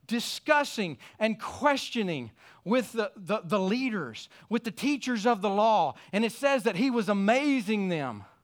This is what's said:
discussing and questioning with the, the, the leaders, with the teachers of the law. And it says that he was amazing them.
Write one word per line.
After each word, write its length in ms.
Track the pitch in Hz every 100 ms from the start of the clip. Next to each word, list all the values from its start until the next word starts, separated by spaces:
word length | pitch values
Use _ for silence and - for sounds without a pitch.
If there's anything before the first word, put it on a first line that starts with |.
| -
discussing 920 | 233 - - - 294 285 - 190 147 - -
and 220 | 220 214
questioning 880 | - - 285 277 - 240 196 156 117 - - -
with 280 | - 247 220
the, 180 | 226 208 -
the, 240 | 175 214
the 160 | 175 202
leaders, 680 | 190 233 262 214 139 110 - - -
with 140 | 233
the 80 | 226
teachers 560 | - 254 285 - 240 208
of 160 | 233
the 80 | 208
law. 440 | 202 220 214 156 - -
And 120 | 196
it 60 | 226
says 320 | - 277 277
that 140 | 220 180
he 120 | 269
was 200 | 240 196
amazing 800 | 202 196 247 294 269 190 214 190
them. 340 | 170 135 104 101 _